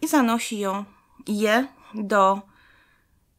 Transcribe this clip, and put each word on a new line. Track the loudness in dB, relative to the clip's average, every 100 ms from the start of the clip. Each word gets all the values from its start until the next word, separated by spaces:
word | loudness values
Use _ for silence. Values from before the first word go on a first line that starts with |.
i | 0
zanosi | 2 2 0 -4 -6
ją, | -4 -6 -10 _ _ -14 -8
je | -2 2 2 0 -8 -16
do | -10 0 4 4 2 -6 _ _ _ _ _ _ _ _